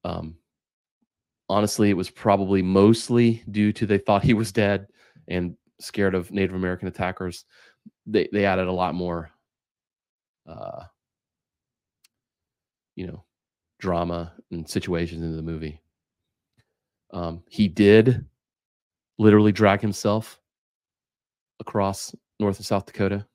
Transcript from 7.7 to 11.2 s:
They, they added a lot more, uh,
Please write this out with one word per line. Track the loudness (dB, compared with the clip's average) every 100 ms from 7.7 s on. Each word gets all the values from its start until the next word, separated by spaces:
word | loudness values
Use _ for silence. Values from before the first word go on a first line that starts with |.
| _ -20 _ -2
They, | -2 0
they | 0
added | 2 0 -2
a |
lot | -2 -4
more, | -4 -6 -6 -10 _ _ _ _ _ _ _ _ _ _ _ -20
uh, | -16 -14 -14 -20 _ _ _